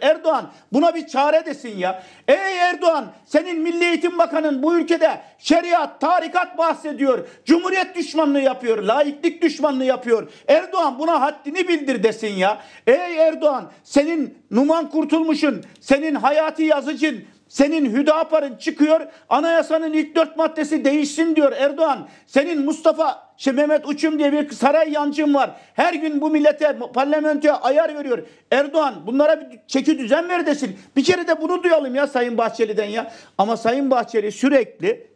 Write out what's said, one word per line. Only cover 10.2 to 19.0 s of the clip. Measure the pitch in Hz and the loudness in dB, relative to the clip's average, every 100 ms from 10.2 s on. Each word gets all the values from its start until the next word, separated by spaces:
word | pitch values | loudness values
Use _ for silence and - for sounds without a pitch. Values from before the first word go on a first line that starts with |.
| - - - | -2 -6 2
Erdoğan | 302 349 370 311 247 | 2 2 -2 -2 -2
buna | 320 311 | 0 0
haddini | 277 - 285 349 359 | 0 -4 -8 -4 0
bildir | 330 277 247 | -2 -2 0
desin | 214 214 220 | 0 0 -6
ya. | 190 190 214 - - - | 0 0 -2 -8 -4 2
Ey | 285 349 330 | 2 2 2
Erdoğan, | 320 320 311 254 170 - | 2 2 0 0 -6 -18
senin | - 285 294 339 240 - - | -2 0 2 0 -4 -10 -4
Numan | 208 285 330 302 | 0 2 2 0
Kurtulmuş'un, | 311 302 320 320 302 302 202 - - | -2 0 0 0 0 0 -2 -8 -8
senin | - 277 320 | 0 0 0
Hayati | 277 247 294 311 311 | -2 0 2 0 0
Yazıcı'nın, | 311 294 254 262 302 226 - _ _ | 0 0 -4 -2 -4 -4 -12 _ _
senin | - 285 320 269 226 | 0 0 2 0 0
Hüdapar'ın | 294 311 320 311 285 226 | 2 2 2 -2 -2 -8
çıkıyor, | 320 - 302 320 | -6 0 2 2